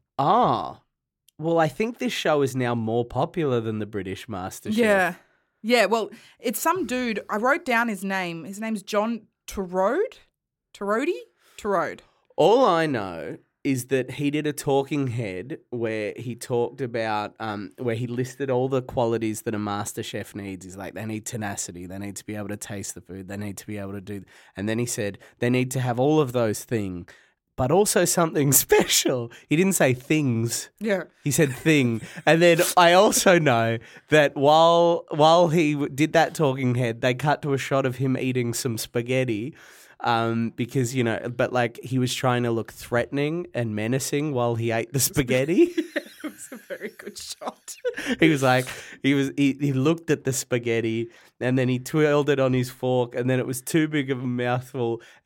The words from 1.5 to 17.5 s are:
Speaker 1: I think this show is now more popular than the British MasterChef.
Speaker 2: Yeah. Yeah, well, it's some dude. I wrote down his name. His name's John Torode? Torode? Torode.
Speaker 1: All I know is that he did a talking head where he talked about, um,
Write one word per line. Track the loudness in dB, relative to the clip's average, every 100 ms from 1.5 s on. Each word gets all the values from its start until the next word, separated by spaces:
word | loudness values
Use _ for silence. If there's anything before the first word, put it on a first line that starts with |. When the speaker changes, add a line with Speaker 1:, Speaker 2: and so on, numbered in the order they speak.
| 2
Speaker 1:
I | 2
think | 0 -4 -2
this | -6
show | -2 0 2
is | 2
now | 0 -2
more | 0 0 -2
popular | -2 -2 -4 -2 0 0
than | -2 -6
the | -6
British | -6 -6 -10 -10
MasterChef. | -10 -8 -10 -6 0
Speaker 2:
Yeah. | 2 2 0 -4 _ _ _ _
Yeah, | 0 2 4
well, | 0 -2 -10 -20 _
it's | -6 -2
some | -2 -2 -2
dude. | -4 -2 -4 -4
I | -2
wrote | 0 0
down | 0 0 0
his | -4
name. | -4 -4 -4 -8
His | -12 -10
name's | -8 -8
John | -4 -2 -2 -4 -10 _ -14
Torode? | -8 -4 0 0 0 -2 -6 _ _ _ _ _
Torode? | -10 -2 -2 -2 -4 -8 _ _ -10
Torode. | -2 0 -2 -6 _ _ _ 4
Speaker 1:
All | 6 6
I | 6 4 2
know | -2 -4 -8 -10 -12 _ _
is | -2 -2 0
that | -2 -2
he | -4 -2
did | -2
a | -4
talking | -4 0 0 0 -2 -2
head | -2 -6 -6 -10 -12 _
where | -6 -4 -2 -4 -6
he | -10
talked | -12 -4 -2 -2 -4
about, | -6 -4 -2 -2 -4 -8
um, | -8